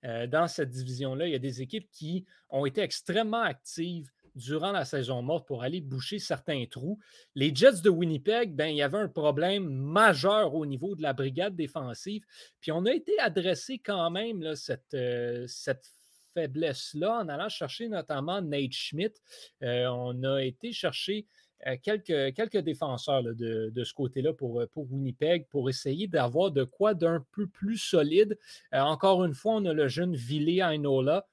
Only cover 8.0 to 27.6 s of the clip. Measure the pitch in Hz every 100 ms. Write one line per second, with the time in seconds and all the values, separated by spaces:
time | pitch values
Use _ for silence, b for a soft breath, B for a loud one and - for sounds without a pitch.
8 | 175 151 135 226 233 147 156 151 143 185
9 | 196 165 151 143 175 202 180 135 139 175
10 | 220 151 175 214 190 151 151 135 170 185
11 | 151 135 135 131 196 180 147 165 127 113
12 | 190 208 - B B B - 160 196 302
13 | 311 403 240 160 180 170 - 262 - 196
14 | 170 175 226 208 160 151 - 127 _ 139
15 | 123 123 120 120 123 - - 131 - -
16 | - - _ 175 151 139 165 131 - 147
17 | 185 233 180 147 208 - 151 - 233 202
18 | - 143 147 196 165 143 135 - - 147
19 | 208 _ B B B B 127 123 127 123
20 | 123 123 135 135 131 127 233 226 175 -
21 | - 214 208 b b _ - 127 - 214
22 | - 156 135 135 220 214 160 151 151 123
23 | - 135 117 117 117 113 110 117 117 -
24 | 131 135 143 156 131 117 117 - 135 135
25 | 135 120 151 175 143 143 131 131 143 147
26 | 202 165 123 131 190 139 127 _ 208 190
27 | 165 165 135 - 196 -